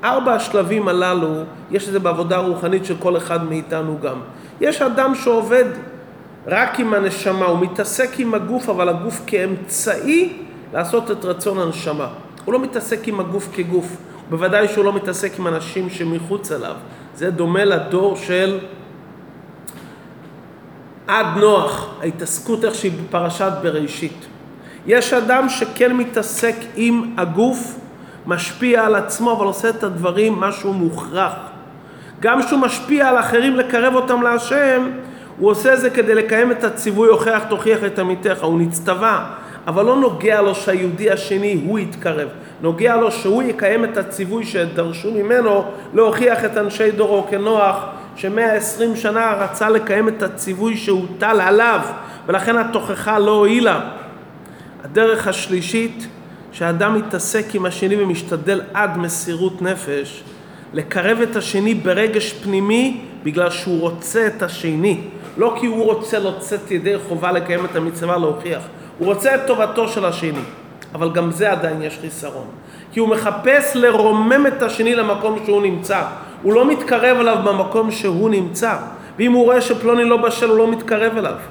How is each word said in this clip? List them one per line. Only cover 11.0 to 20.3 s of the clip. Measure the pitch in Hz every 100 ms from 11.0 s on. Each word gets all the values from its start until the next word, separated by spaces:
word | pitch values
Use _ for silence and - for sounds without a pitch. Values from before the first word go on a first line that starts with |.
| 226
את | 208 185
רצון | 180 208 190
הנשמה. | 170 - 165 147 131 - - - -
הוא |
לא | 247
מתעסק | 262 240 220 220 226
עם | 208
הגוף | 175 196 196
כגוף, | - 170 180 170 - - - -
בוודאי | 160 185 208 208
שהוא | 208 202
לא |
מתעסק | 196 190 180 196 -
עם | 180
אנשים | 160 160 190 185
שמחוץ | - 165 165 165 196 196
אליו. | 151 - - - - - -
זה | 175
דומה | 170 170 180 202
לדור | 175 143 175 196 -
של | - 180 190 196 - - - - - - - - - - - - - - - - -